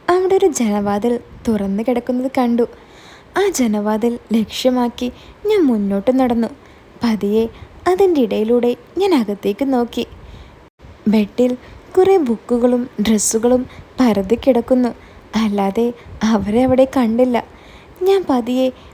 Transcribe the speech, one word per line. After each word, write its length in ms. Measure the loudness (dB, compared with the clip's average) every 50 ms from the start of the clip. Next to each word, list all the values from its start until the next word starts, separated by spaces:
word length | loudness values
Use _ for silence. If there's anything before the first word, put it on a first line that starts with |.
| -4 -2
അവിടെ 260 | 0 0 2 2 2
ഒരു 120 | 2 2 2
ജനവാതിൽ 640 | 0 0 -2 -2 -2 -2 -2 -2 -2 -2 -2 -2 -2 -2 -6 -12 -18 -10
തുറന്നു 400 | -4 -2 -2 -2 -2 -4 -4 -4 -2
കിടക്കുന്നത് 460 | -2 -2 -2 -2 -4 -4 -4 -4 -2
കണ്ടു. 340 | -2 0 0 0 2 0 0 -2 -4 -14 -20 -20 -20 -20 -20 -20 -20 -20 -16 -8 -2
ആ 80 | -2 0 0 0
ജനവാതിൽ 580 | 0 -2 0 0 -2 -2 -2 -2 0 -2 -2 -4 -4 -6 -2
ലക്ഷ്യമാക്കി 760 | -2 -2 -2 -2 -4 -2 0 0 0 0 -2 -2 -4 -6 -8 -8 -8 -10 -20 -20 -18 -8 -2
ഞാൻ 160 | 0 2 2 2
മുന്നോട്ട് 460 | 2 2 0 0 -2 -2 -2 0 0
നടന്നു. 380 | 2 2 2 0 0 0 -2 -4 -6 -12 -20 -20 -20 -20 -20 -20 -12 -4
പതിയെ 440 | -2 -2 -2 0 -2 0 0 0 0 -2 -6 -14 -20 -20 -16 -6 -2 -2
അതിൻ്റെ 320 | 0 2 2 2 4 2
ഇടയിലൂടെ 500 | 0 0 0 -2 0 0 0 2 2 0 -2 -4 -8 -12 -6 -2
ഞാൻ 140 | 0 2 2
അകത്തേക്ക് 520 | 2 0 0 -4 -4 -4 -4 -4 -2 -2 -2
നോക്കി. 360 | 0 -2 -2 -2 -4 -8 -8 -8 -10 -20 -20 -20 -20 -20 -20 -20 -20 -20 -20 -20 _ _ -20 -20 -16 -6 -2
ബെഡിൽ 460 | 0 2 2 0 0 0 0 0 0 0 -4 -10 -18 -20 -20 -14 -4
കുറേ 260 | 2 2 4 4 4 4
ബുക്കുകളും 640 | 2 0 -2 -4 -4 -4 -2 0 2 2 0 0 -2 -6 -6 -4
ഡ്രസ്സുകളും 640 | 0 2 2 0 0 0 -2 0 2 2 2 2 0 -4 -12 -20 -20 -12 -2
പരതി 400 | 0 2 2 2 0 0 -2 -2
കിടക്കുന്നു. 560 | 0 2 2 2 2 2 0 0 0 0 -2 -4 -8 -18 -20 -20 -20 -14 -6 -4
അല്ലാതെ 500 | -2 -2 0 0 -2 -2 -2 0 -2 -2 -2 -4 -6 -14 -18 -10 -4 -2
അവരെ 380 | 0 0 0 0 0 0 2 2
അവിടെ 220 | 2 4 4 2
കണ്ടില്ല. 520 | 2 2 0 0 0 2 0 0 0 0 -2 -4 -6 -16 -20 -20 -20 -20 -20 -20 -20 -10 -4 0
ഞാൻ 160 | 2 2 2 2
പതിയെ 440 | 0 -2 -2 -2 -2 -2 0 -2 -2 -4 -6 -18 -20